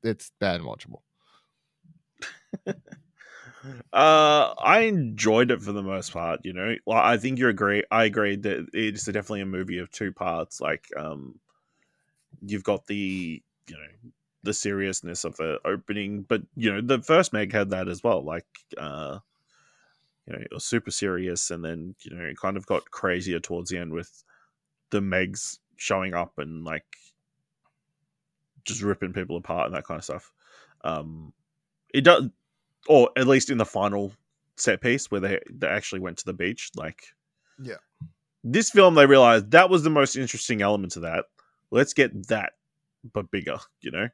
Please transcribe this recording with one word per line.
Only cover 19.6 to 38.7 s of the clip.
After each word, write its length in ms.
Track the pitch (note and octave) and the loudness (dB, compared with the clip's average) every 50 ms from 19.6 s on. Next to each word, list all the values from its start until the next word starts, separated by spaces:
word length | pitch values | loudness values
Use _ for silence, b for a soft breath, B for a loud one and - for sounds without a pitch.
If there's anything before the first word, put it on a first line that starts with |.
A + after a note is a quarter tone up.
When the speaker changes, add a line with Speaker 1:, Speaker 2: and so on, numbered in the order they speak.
| _ _ _ _ _ _ _ _ _ _ _ _ _ | _ _ _ _ _ _ _ _ _ _ _ _ _
Speaker 2:
you 60 | - | -16
know, 80 | - - | -14 -14
it 120 | - - | -14 -14
was 120 | - G#2 - | -14 -12 -8
super 260 | - A#2+ A#2 - - | -4 -4 -4 -4 -4
serious, 640 | - - G2+ G2 F#2 F2+ F#2 F#2 F2 E2+ - - | -8 -6 -4 -4 -4 -4 -4 -6 -6 -6 -6 -6
and 120 | F2 E2+ E2 | -8 -8 -8
then, 300 | E2 E2 E2 D#2+ F2+ F#2+ _ | -10 -10 -10 -12 -14 -16 _
you 140 | - - - | -20 -20 -16
know, 80 | F2 F2 | -12 -12
it 140 | D2 - - | -12 -10 -6
kind 180 | - F#2+ G2 | -6 -6 -6
of 100 | G2 G2 | -4 -4
got 240 | - G2 D#2+ - - | -4 -4 -4 -4 -6
crazier 480 | - - - F#2+ F2 F2+ F#2 F#2+ F2 E2 | -10 -6 -4 -2 -2 -2 -4 -4 -6 -6
towards 320 | - - E2+ E2+ F2 - | -6 -6 -8 -8 -8 -8
the 80 | F#2+ F2 | -8 -8
end 140 | F2 D#2+ | -8 -8
with 320 | D#2 E2+ F2 - _ _ _ _ _ _ _ _ _ _ _ _ _ _ _ - | -10 -10 -10 -12 _ _ _ _ _ _ _ _ _ _ _ _ _ _ _ -4
the 80 | - G#2 | -2 -2
Megs 600 | G2 F#2+ F2+ F#2 F#2 F#2 F#2+ - - - - - _ _ _ | 0 0 0 0 0 0 -4 -8 -10 -12 -12 -14 _ _ _
showing 380 | - - - G#2 F#2+ F#2 F#2+ F2 | -8 -4 -2 -2 -2 -2 -2 -4
up 220 | F2 F2 - _ - | -4 -4 -6 _ -10
and, 260 | C#2+ D#2 D#2+ D#2+ E2 | -10 -10 -10 -12 -10
like, 220 | D#2+ D#2+ D2+ - _ - - _ _ _ _ _ _ _ _ _ _ _ _ _ _ _ _ _ _ _ _ _ _ _ _ _ _ _ _ _ _ _ _ - | -8 -8 -8 -10 _ -20 -20 _ _ _ _ _ _ _ _ _ _ _ _ _ _ _ _ _ _ _ _ _ _ _ _ _ _ _ _ _ _ _ _ -12
just 180 | - G#2 - | -10 -8 -4
ripping 300 | G2+ G2+ G2 - G2+ F#2 | -2 -2 -2 -2 -4 -6
people 240 | F#2+ G2+ F#2 - E2+ | -6 -6 -6 -6 -8
apart 300 | E2+ - - E2+ F2 B1+ | -8 -6 -6 -4 -2 -2
and 100 | C#2+ F2+ | -2 -4
that 100 | C#2+ - | -6 -8
kind 120 | - E2 D#2 | -8 -10 -10
of 60 | - | -8
stuff. 280 | - D2 D2+ - _ _ b b b b b b b b b | -10 -10 -10 -12 _ _ b b b b b b b b b
Um, 500 | - D#2+ D#2+ D#2 D2+ D#2+ D#2+ D#2+ D#2+ D2+ - _ _ _ _ _ _ _ _ _ _ _ - | -8 -6 -6 -6 -8 -10 -14 -16 -18 -20 -20 _ _ _ _ _ _ _ _ _ _ _ 0
it 60 | C#3 | 4
does, 240 | C3+ E3+ F3 - C3 A2+ - _ _ _ _ _ _ _ _ _ - - | 8 8 8 8 6 -2 -6 _ _ _ _ _ _ _ _ _ 4 6
or 220 | D#3 C3+ A#2+ - - | 8 8 8 6 4
at 120 | B2+ C3 C3 | 4 4 6
least 200 | C3+ C3+ B2+ - | 6 4 4 2
in 80 | C#3 A#2 | 0 0
the 60 | A2 | -2
final 480 | - - G2+ G2 G2+ G2+ G2+ G2+ G2 G#2 _ _ _ _ _ _ _ _ | -2 0 0 0 0 0 -2 -4 -6 -8 _ _ _ _ _ _ _ _
set 240 | - - - - - | -4 0 0 0 2
piece 280 | - B2 A#2+ C#3 - - | 0 0 -2 -2 -2 -4
where 120 | G#2 G2 | -4 -4
they, 200 | F#2 G2 G2 - - - | -2 -2 -4 -4 -6 -10
they 180 | - B2 - C2+ | -10 -6 -4 -2
actually 320 | F2+ G#2 - - - F#2+ | -2 -4 -6 -6 -10 -8
went 180 | F#2 F2+ E2 - | -8 -10 -10 -10
to 60 | - | -10
the 80 | F#2 | -10
beach. 380 | F#2 F2 F2 F#2 A#2+ - - - - | -8 -6 -4 -6 -6 -6 -12 -14 -12
Like, 300 | - D#2 D#2+ - _ - - _ _ _ _ _ _ _ _ _ - | -12 -12 -12 -12 _ -20 -20 _ _ _ _ _ _ _ _ _ -18
Speaker 1:
Yeah. 160 | C3+ B2+ G2 - _ _ _ - - - _ _ _ _ _ _ | -16 -14 -14 -16 _ _ _ -20 -20 -20 _ _ _ _ _ _
Speaker 2:
this 280 | - A2+ B2+ G#3+ A3+ - | -6 -2 0 0 0 2